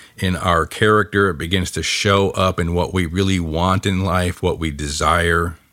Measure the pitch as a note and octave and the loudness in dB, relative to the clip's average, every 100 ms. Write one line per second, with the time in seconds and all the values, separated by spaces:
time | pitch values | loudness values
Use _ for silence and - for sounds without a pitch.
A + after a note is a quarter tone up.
0 | - - F#2+ F2 F#2 E2+ D#2 - G#2+ G#2+ | -18 -4 -2 -2 0 0 0 0 2 2
1 | F#2+ G2+ G2 D2+ E2 F#2+ F2 - D#2+ - | 2 2 0 0 -2 -2 -2 -4 -4 -2
2 | G#2 G2+ G2 - F#2+ F2+ E2+ F2 F2 F#2 | 2 2 2 2 0 0 -2 0 0 -2
3 | E2+ F2 F#2+ F#2 E2 D#2 F2+ F#2+ G2+ F#2 | -2 0 0 0 -2 0 0 2 0 0
4 | F#2+ F#2 F2+ - F2+ - D#2+ C#2+ D2 D2 | 0 0 -2 -2 -4 -2 -4 -4 -6 -2
5 | D2+ E2+ E2+ E2+ E2+ E2 _ | 0 2 2 2 0 -6 _